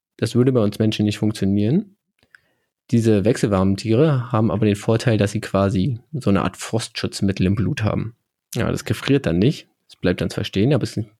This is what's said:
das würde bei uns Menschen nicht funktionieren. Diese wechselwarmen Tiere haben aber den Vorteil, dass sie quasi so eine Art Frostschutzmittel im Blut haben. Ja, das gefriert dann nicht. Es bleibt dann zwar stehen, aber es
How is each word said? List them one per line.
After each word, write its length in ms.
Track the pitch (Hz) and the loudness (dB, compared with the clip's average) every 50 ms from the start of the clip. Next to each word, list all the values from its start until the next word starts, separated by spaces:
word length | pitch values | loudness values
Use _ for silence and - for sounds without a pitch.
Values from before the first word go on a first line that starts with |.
| _ _ _ | _ _ _
das 180 | - - 117 - | -6 -4 -2 2
würde 160 | 120 123 139 | 2 2 2
bei 100 | 131 120 | 2 2
uns 160 | 104 104 - - | 2 0 0 0
Menschen 260 | 110 107 - - 107 | 0 0 0 0 0
nicht 120 | 104 101 | 0 0
funktionieren. 760 | - 113 107 - - 101 98 98 104 104 107 147 202 - - _ _ _ _ _ _ _ _ _ - _ _ _ _ _ _ _ _ _ - | 0 -2 -2 -2 -2 -2 0 0 2 2 2 0 0 -2 -4 _ _ _ _ _ _ _ _ _ -20 _ _ _ _ _ _ _ _ _ -2
Diese 340 | 120 117 110 113 107 101 92 | 0 2 4 4 4 4 4
wechselwarmen 520 | 110 127 - - 110 101 92 95 98 98 | 2 0 0 0 0 2 2 2 2 0
Tiere 540 | 98 - 110 110 123 160 160 143 127 117 - | 0 0 0 2 2 4 2 2 0 -2 0
haben 200 | - 110 113 101 | 0 0 2 2
aber 140 | 82 107 - | 0 2 2
den 100 | 147 98 | 2 2
Vorteil, 420 | - - - 113 110 - 123 110 | 0 0 0 0 2 2 2 2
dass 140 | 101 101 101 | 2 2 0
sie 100 | - 107 | -2 -4
quasi 580 | - - - 95 98 98 - 92 92 143 117 - - _ | -6 -2 0 0 2 2 2 0 0 -2 -2 -6 -10 _
so 180 | - 127 - 101 | -8 -4 0 0
eine 120 | 98 90 | 2 2
Art 160 | - - - | 0 -2 -4
Frostschutzmittel 880 | - - - 113 110 - - - - - 90 - - 104 98 95 - 92 | -8 -10 -6 -4 -4 -6 -6 -10 -8 -8 -6 -4 -2 -2 -2 0 0 0
im 100 | 90 101 | 0 0
Blut 280 | - 180 - 147 - 110 | 0 -2 -2 -2 -2 -2
haben. 320 | 101 - 95 101 113 - _ _ _ _ _ _ - - | -2 -2 -2 -4 -6 -10 _ _ _ _ _ _ -8 -6
Ja, 140 | 120 104 - | -4 -4 -2
das 140 | - - - | -4 -4 -4
gefriert 400 | - - - - 131 139 139 - | -6 -6 -4 0 0 0 0 0
dann 140 | - 85 87 | 0 0 2
nicht. 280 | 104 147 180 - - _ _ _ _ | 2 2 0 -2 -10 _ _ _ _
Es 80 | - - | -20 -12
bleibt 260 | _ - 98 90 - | _ -2 -2 0 0
dann 80 | - 98 | -2 -4
zwar 140 | - - - | -4 -6 -6
stehen, 300 | - - 98 107 139 151 | -4 -2 0 2 2 2
aber 100 | - - | 0 -2
es 160 | - - 113 113 - _ | -4 -6 -6 -8 -8 _